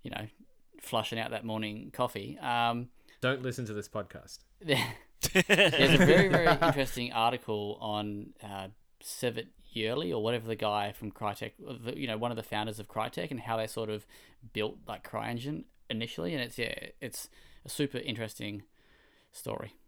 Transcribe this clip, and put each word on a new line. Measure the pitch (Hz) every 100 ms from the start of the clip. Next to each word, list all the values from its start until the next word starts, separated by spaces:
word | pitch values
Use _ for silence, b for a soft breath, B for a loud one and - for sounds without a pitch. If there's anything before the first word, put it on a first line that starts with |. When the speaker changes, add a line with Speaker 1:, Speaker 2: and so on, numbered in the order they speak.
Speaker 1:
you | -
know, | 101 107 _ - - _ -
flushing | - 117 110 113
out | 117
that | 113
morning | 113 110 107 107 -
coffee, | - 123 107 104 147
um, | 135 120 117 120 123 b b b
Speaker 2:
Don't | 127 135
listen | 127 123 113
to |
this | 104 -
podcast. | 110 98 - - - _
Speaker 1:
<laughs> | _
there, | 165 131 117 - -
Speaker 3:
<laughs> | - -
Speaker 1:
there's | 185 - 196 196 143 139 160
a | 175
very, | 170 196
very | 160 170
Speaker 4:
<laughs> | 156
Speaker 1:
interesting | 165 147 131 - 120
article | 117 117 123 - 107 104 107
on, | 110 104 104 104 104 -
uh, | 107 98 95 104 _ _
Sevet | - - 123 113 110 - -
Yearly | 117 110 127 175
or | 131
whatever | 107 120 113
the | 110
guy | 107 104 104
from | 98 107
Crytek, | - 107 101 113 - - 120
the, | 117 -
you | 131
know, | 110
one | 120
of | 113
the |
founders | - 107 110 107
of | 101
Crytek | 110 113 - 165
and | 131
how | 110 113
they | 110
sort | - 110
of | 107 - B B B 117
built, | 107 107 - -
like, | 107 -
CryEngine | - 113 120 131 156 - _ -
initially, | 110 117 - 170
and | 156
it's, | 120 -
yeah, | 113 - 50 -
it's | 131 - - b b b -
a |
super | - 143 123
interesting | - 117 110 - 104 104 - b b b b b b
story. | - - - 110 -